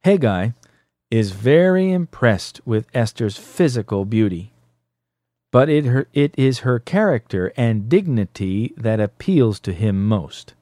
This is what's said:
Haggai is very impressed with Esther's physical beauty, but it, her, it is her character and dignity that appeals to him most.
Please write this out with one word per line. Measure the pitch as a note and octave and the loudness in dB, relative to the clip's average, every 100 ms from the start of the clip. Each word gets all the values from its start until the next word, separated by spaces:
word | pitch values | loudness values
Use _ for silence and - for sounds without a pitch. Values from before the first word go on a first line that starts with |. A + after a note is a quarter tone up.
Haggai | F#3 G3 B2 F#2 G#2+ A#2+ _ _ _ _ _ | 2 2 2 0 -4 -6 _ _ _ _ _
is | A2+ G#2 | -2 -2
very | G2 A#2 D#3 F#3 F#3 F#3+ | -2 2 4 4 2 0
impressed | F3+ E3+ - A#2+ F#2+ - - | -2 -4 0 0 0 -4 -14
with | - A2 - | -4 -4 -2
Esther's | B2+ A2+ - A2 - | -4 -4 -2 -6 -6
physical | - - E3+ B2 G2+ G2+ | -16 -2 0 0 -4 -4
beauty, | G2 A2 G#2+ F2 G2 _ _ _ _ _ _ _ _ _ _ | -2 0 0 -2 -12 _ _ _ _ _ _ _ _ _ _
but | B2 C#3+ | 2 4
it, | D3+ C#3 | 2 2
her, | C3 - | 0 0
it | D3 C#3+ - | 0 0 2
is | C3+ B2 | 0 0
her | B2+ B2 | -2 -4
character | - F#3+ G#3+ B2 _ F#2 F#2 - | -2 0 0 -2 _ -4 -4 -2
and | A#2 A2 G#2 | -2 -2 0
dignity | F3+ F#3 A#2+ F#2+ - F#2+ G2 A#2 - | 0 2 -2 -2 -6 -4 -4 -6 -4
that | A2+ A2 | -2 -2
appeals | G#2 _ - F3 A#2 G2 | -2 _ 0 2 2 0
to | - | -8
him | E2+ G#2+ F#2+ G2+ | -2 -2 0 0
most. | G#2+ D2 - - _ | -2 -4 -18 -20 _